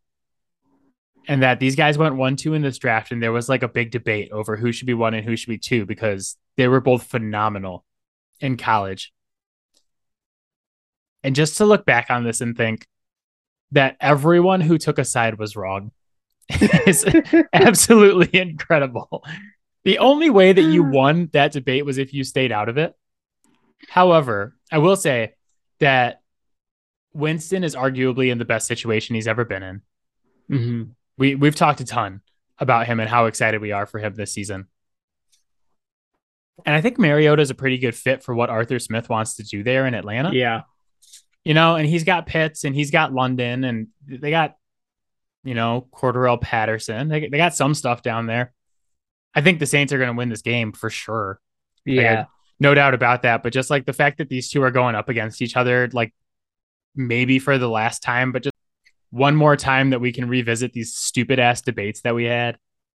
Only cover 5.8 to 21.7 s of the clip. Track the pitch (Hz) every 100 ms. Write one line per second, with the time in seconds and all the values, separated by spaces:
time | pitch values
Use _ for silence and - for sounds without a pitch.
5.8 | 98 104 110 98 95 - _ - 127 131
6.8 | 127 127 - 123 107 104 107 104 95 90
7.8 | _ _ _ _ _ - 139 123 - 110
8.8 | 98 98 - _ _ _ _ _ _ _
9.8 | _ _ _ _ _ _ _ _ _ _
10.8 | _ _ _ _ 139 135 156 - 208 202
11.8 | - 120 - 123 117 113 117 117 113 110
12.8 | - _ _ _ _ _ _ _ - 139
13.8 | 135 - 139 147 151 175 180 185 160 165
14.8 | 156 147 131 123 113 110 107 104 95 98
15.8 | 104 - _ _ _ _ - - 214 -
16.8 | - 175 - 330 - 330 320 - 359 180
17.8 | - 226 202 180 170 185 180 156 - 160
18.8 | 139 117 - - - 180 208 _ _ _
19.8 | 185 185 240 294 320 202 185 185 160 165
20.8 | 151 135 135 165 170 147 151 147 131